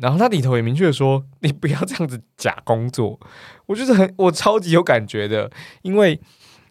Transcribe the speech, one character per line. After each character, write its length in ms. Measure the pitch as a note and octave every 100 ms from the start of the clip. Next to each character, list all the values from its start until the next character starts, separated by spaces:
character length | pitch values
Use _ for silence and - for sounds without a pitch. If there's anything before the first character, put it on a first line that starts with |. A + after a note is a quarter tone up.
然 100 | B2
后 80 | D3+
他 80 | B3
里 120 | F#3+
头 160 | B2+ B2
也 60 |
明 120 | A2+
确 120 | C#3 F3+
地 60 |
说 300 | C3 C3+ C3+ - -
，“你 120 | D3+
不 160 | C#3+ D#3
要 100 | C#3+
这 100 | - C4+
样 120 | D#3+
子 100 | B2 - -
假 180 | A2+ -
工 240 | - A2+ A#2
作。” 320 | - G#2+ - - - - - -
我 80 | G#3
就 80 |
是 80 | C4
很， 180 | G#3+ F#3+ F#3
我 160 | F#3
超 260 | E3 G#3+ A3
级 120 | F3
有 120 | E3
感 240 | F3 B2 G#2+
觉 220 | A2 G#2
的， 220 | G#2+ G#2 - - -
因 140 | F#3 G3
为， 220 | G3 D#3+ - _ _ _ _